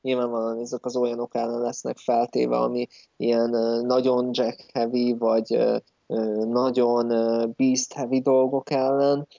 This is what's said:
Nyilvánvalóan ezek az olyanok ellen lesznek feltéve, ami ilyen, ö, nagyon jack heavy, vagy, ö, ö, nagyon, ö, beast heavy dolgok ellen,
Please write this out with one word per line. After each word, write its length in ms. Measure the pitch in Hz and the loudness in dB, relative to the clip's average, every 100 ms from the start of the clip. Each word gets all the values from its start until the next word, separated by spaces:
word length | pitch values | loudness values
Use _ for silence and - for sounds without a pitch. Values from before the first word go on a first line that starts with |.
Nyilvánvalóan 580 | 131 127 120 117 113 113 | -2 -2 0 -2 -2 -4
ezek 240 | 120 123 | -6 -8
az 120 | 123 123 | -4 -2
olyanok 380 | 120 117 117 | -2 -2 -4
ellen 260 | 120 117 117 | -4 -4 -4
lesznek 380 | 120 - 127 - | -4 -6 -8 -6
feltéve, 580 | - 117 123 127 123 123 | 0 0 2 0 0 0
ami 300 | 123 123 123 - - - | 0 -2 -6 -10 -20 -4
ilyen, 380 | 117 117 117 | 0 2 2
ö, 260 | 117 113 117 | 0 0 0
nagyon 460 | 123 127 127 123 123 | 2 2 2 2 0
jack 380 | 123 113 - - | 0 -2 -4 -8
heavy, 400 | 127 117 123 123 117 | -4 -2 0 0 2
vagy, 360 | 117 113 110 | 2 2 0
ö, 220 | 117 113 113 - _ - | 0 2 0 -6 _ -6
ö, 380 | 113 110 107 | -4 -2 -2
nagyon, 640 | 113 120 127 123 120 120 117 | 0 0 0 2 2 2 2
ö, 360 | 117 113 117 117 113 | 0 2 0 -2 0
beast 360 | 135 127 - | 0 0 -4
heavy 280 | - 123 131 | -8 -2 0
dolgok 500 | 135 131 131 135 - | 2 4 2 0 -2
ellen, 560 | 139 131 139 139 143 143 | -2 0 2 2 0 -4